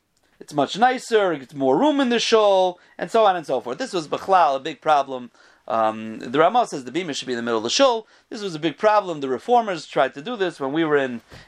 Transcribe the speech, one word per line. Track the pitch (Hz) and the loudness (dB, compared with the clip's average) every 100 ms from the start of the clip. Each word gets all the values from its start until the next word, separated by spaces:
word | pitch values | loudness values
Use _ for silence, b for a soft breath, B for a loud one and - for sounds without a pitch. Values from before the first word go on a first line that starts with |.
| _ _ _ - | _ _ _ -20
it's | - | -8
much | 147 135 175 | -2 -2 2
nicer, | 247 254 - 220 190 | 0 0 0 2 2
it | 156 | -2
gets | 127 143 | -8 -2
more | 135 143 | 2 4
room | 285 285 | 2 2
in | 254 | 0
the | 233 | 0
shul, | - 220 208 190 185 175 b - | 2 4 4 4 2 -2 b -12
and | 180 | -2
so | 226 214 | 2 4
on | 180 | 2
and | 156 | -2
so | 131 | -4
forth. | 117 131 | -4 -6
This | 262 | -6
was | 185 147 | -6 -4
Bechlal, | 143 - 185 156 135 | -6 2 4 4 2
a | |
big | 139 143 | -6 -6
problem. | 160 147 135 127 123 b b b - | 0 0 0 -6 -12 b b b -6
Um, | 113 110 110 110 110 | 0 0 -2 -8 -10
the | - 135 | -2 2
Ramah | 165 240 220 | 4 4 -2
says | 160 | -4
the | 123 | -8
bima | 151 185 135 | -6 -6 -8
should | 127 | -6
be | |
in | 120 | -4
the | |
middle | 117 113 | -2 -2
of | |
the | 113 | 0
shul. | - 269 233 220 b _ | 2 2 2 -6 b _
This | 247 | -10
was | 202 | -10
a | 156 | -6
big | 165 - | -6 0
problem. | 214 214 190 156 | 2 2 0 -4
The | 135 | -4
reformers | 131 - 240 220 170 - | -4 0 0 0 -6 -4
tried | 160 131 | 0 0
to | 139 | -2
do | 160 240 | -10 -4
this. | 185 151 | -4 -4
When | 135 | -4
we | 151 | -2
were | 165 147 | 2 2
in, | 135 120 B B | 0 -6 B B